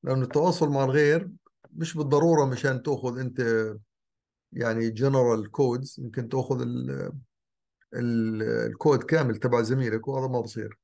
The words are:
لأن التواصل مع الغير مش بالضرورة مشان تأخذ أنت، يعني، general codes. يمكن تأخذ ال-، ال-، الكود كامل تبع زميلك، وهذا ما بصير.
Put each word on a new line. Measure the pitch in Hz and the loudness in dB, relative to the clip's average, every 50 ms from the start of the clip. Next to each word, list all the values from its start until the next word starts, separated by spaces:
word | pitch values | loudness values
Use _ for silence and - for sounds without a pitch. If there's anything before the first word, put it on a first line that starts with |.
| - | -2
لأن | 139 135 135 | 0 0 0
التواصل | 127 120 - 147 156 180 175 175 165 151 | 0 0 2 2 2 2 2 2 2 2
مع | 143 135 135 | 2 2 2
الغير | 131 135 151 151 147 151 165 190 180 - - _ _ _ _ _ - | 2 4 4 6 6 4 2 0 -4 -14 -18 _ _ _ _ _ -18
مش | - 156 165 160 165 | -8 -8 -8 -6 -4
بالضرورة | 156 151 139 143 147 160 170 165 151 139 | -4 0 2 4 4 6 6 6 6 4
مشان | 135 127 117 - 139 131 127 - | 2 0 0 0 0 0 0 -2
تأخذ | 151 139 - - 127 120 127 | -4 -4 -2 -2 -6 -4 -4
أنت، | 131 127 127 - 123 117 113 110 110 110 104 107 107 _ _ _ _ _ _ _ _ _ _ _ _ _ - | -6 -6 -4 -2 0 2 2 2 0 -2 -6 -10 -16 _ _ _ _ _ _ _ _ _ _ _ _ _ -8
يعني، | - 117 117 113 117 113 113 110 | -4 -2 -2 0 0 -2 -2 -2
general | 107 131 139 139 135 123 120 113 110 104 | 0 0 2 4 4 4 4 2 0 -2
codes. | 104 - - 139 123 120 123 135 135 - - | -6 -2 0 0 0 0 -2 -6 -10 -12 -12
يمكن | 131 113 104 135 120 113 | -12 -8 -8 -8 -6 -4
تأخذ | - 131 127 - 135 123 | -4 -4 -2 -2 -2 -2
ال-، | 123 120 123 123 127 131 135 135 - 95 - 139 127 _ _ _ _ _ _ _ _ _ _ _ _ _ - | -2 -4 -4 -4 -6 -6 -6 -6 -6 -8 -10 -12 -16 _ _ _ _ _ _ _ _ _ _ _ _ _ -8
ال-، | 123 123 120 117 113 113 110 110 107 110 | -4 -2 0 0 0 0 0 -2 -2 -2
الكود | 113 117 113 113 113 104 - - 156 139 127 - | -2 0 0 -2 -2 -4 0 2 4 4 4 2
كامل | - 160 160 143 123 110 | 0 0 2 2 0 -2
تبع | 107 - 127 123 120 | -2 0 0 2 2
زميلك، | 113 110 131 135 131 113 107 113 110 | 2 0 0 0 0 -2 -2 -4 -4
وهذا | - 135 135 131 | -4 -6 -4 -4
ما | 131 127 123 | -2 -4 -4
بصير. | 110 104 - 117 104 101 - _ | -4 -6 -8 -10 -10 -10 -12 _